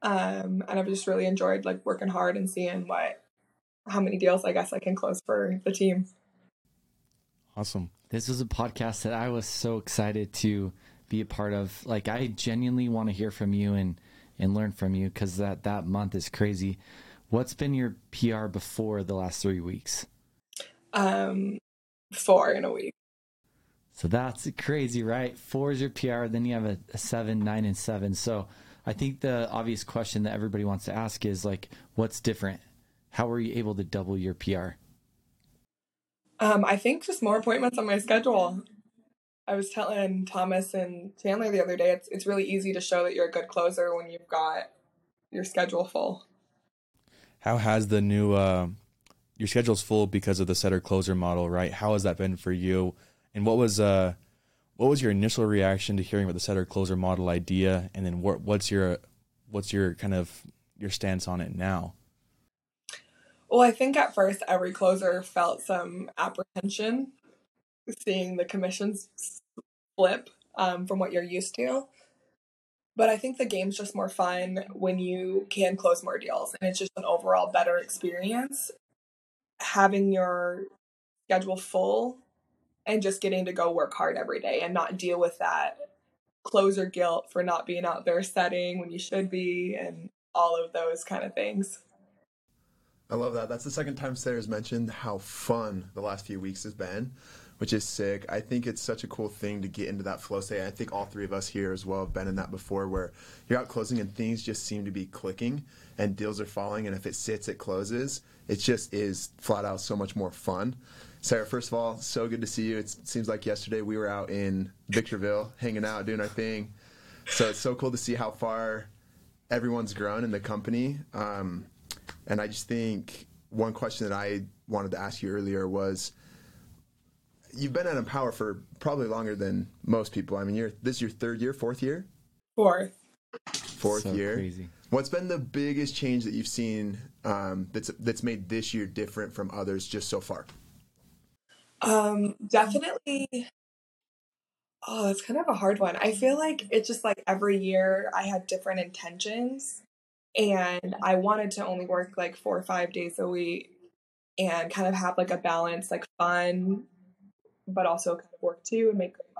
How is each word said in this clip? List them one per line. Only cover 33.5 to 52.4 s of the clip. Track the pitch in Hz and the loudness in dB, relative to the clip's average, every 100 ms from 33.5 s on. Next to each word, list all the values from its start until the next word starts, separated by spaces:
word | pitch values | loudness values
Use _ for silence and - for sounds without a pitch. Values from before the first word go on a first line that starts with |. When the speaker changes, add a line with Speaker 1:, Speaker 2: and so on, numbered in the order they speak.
| 113 | -2
Speaker 3:
able | 107 | -2
to | 98 | -2
double | 90 101 92 98 | -2 -2 -2 -2
your | 92 | -2
P | 87 - | -2 -2
R? | 95 90 - _ _ _ _ _ _ _ _ _ _ _ _ _ _ _ - | -2 -2 -8 _ _ _ _ _ _ _ _ _ _ _ _ _ _ _ 2
Speaker 1:
Um, | 214 208 | 6 6
I | 196 196 | 6 4
think | 240 320 | 4 2
just | - 370 | -2 0
more | 214 220 | 2 4
appointments | 226 247 247 247 | 4 2 2 2
on | |
my | 214 202 | 2 0
schedule. | 220 220 254 208 180 185 - - _ _ _ _ _ _ - | 4 4 6 4 4 0 -10 -18 _ _ _ _ _ _ -4
I | |
was | 196 196 | -2 -2
telling | 220 208 208 196 190 185 | -2 -2 0 2 0 -2
Thomas | 190 185 185 190 | 0 2 2 0
and | 190 180 175 196 - | -2 -4 -6 -14 -4
Chandler | 208 202 220 | 0 2 2
the | 202 | 2
other | 175 175 | 2 4
day, | 175 | 4
it's, | 180 - | 4 -2
it's | 196 | -4
really | 196 196 | 0 0
easy | 196 196 190 | 2 0 0
to | 185 | -2
show | 180 180 | 2 2
that | 180 | 4
you're | 180 170 | 4 2
a | |
good | 170 165 | 2 -2
closer | 180 170 185 175 170 | 2 2 2 0 0
when | 170 | -4
you've | 170 - | -12 -4
got | 160 156 - - _ _ _ _ _ _ | 0 0 0 -6 _ _ _ _ _ _
your | 190 | -6
schedule | 185 - 180 175 175 | -2 0 2 0 0
full. | - - 190 - _ _ _ _ _ _ _ _ _ - _ | 0 -2 -4 -12 _ _ _ _ _ _ _ _ _ -20 _
Speaker 2:
How | 113 117 | 0 2
has | 107 110 104 | 4 4 4
the | 107 | 4
new, | 101 104 104 | 6 6 6
uh, | 101 95 92 87 98 _ _ _ _ _ - | 6 6 4 0 -4 _ _ _ _ _ -4
your | 107 | 0
schedule's | 120 117 101 | 4 4 2
full | - 107 101 | 4 4 4
because | 101 101 92 | 2 2 2
of | 92 | 2
the | |
setter | 92 98 92 | 2 4 2
closer | - 95 92 92 | 4 2 4 2
model, | 87 87 87 | 2 2 2
right? | 90 90 | 2 0
How | - 107 | 0 2
has | 104 | 4
that | 95 87 | 2 2
been | 95 | 0
for | 90 | 0